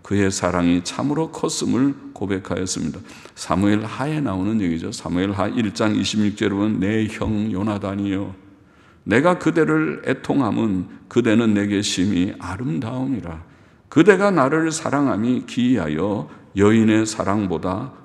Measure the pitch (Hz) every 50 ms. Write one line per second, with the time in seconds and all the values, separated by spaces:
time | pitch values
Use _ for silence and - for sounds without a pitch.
0 | - - 98 101 98 95 98 - - 90 87 90 87 87 87 90 87 - - -
1 | 127 143 147 156 160 160 - - - 160 - - - 104 104 117 135 143 139 -
2 | - - - - 101 95 101 95 98 - 92 92 92 92 - - 85 78 - -
3 | - - - - - - - - - - 78 90 101 104 107 107 110 110 107 113
4 | 131 151 156 151 143 110 95 92 92 104 113 110 98 85 82 80 92 98 - -
5 | - 82 87 87 95 101 101 95 95 104 - 123 113 101 - - 113 107 107 104
6 | 101 - - 107 104 104 104 - 110 101 98 98 104 110 107 101 92 101 110 110
7 | 107 104 - - 104 110 110 104 107 110 104 92 104 110 104 101 104 98 98 101
8 | 101 101 95 98 101 95 95 - - - - _ _ _ _ _ _ _ _ _
9 | - 92 101 123 151 175 180 175 - 156 165 165 156 151 156 156 156 156 143 123
10 | - 127 135 135 - - 143 143 131 - 113 113 113 110 95 92 90 - - -
11 | - - - 123 117 117 110 113 120 110 104 101 104 101 101 98 104 - - 92
12 | 90 104 98 85 90 104 - - - 90 95 92 123 143 165 151 113 110 131 127
13 | 131 139 135 104 - 82 80 78 - - - - - _ _ _ _ - - 180
14 | 180 202 196 180 202 202 190 156 127 135 156 160 160 160 151 - - 113 131 143
15 | 143 131 90 98 113 123 127 117 - - - 120 120 123 127 107 85 76 76 78
16 | 90 104 101 117 151 - - - - - - 98 101 104 110 113 110 110 107 110
17 | 110 107 - - 87 95 101 107 101 90 85 78 90 92 92 98 135 135 - -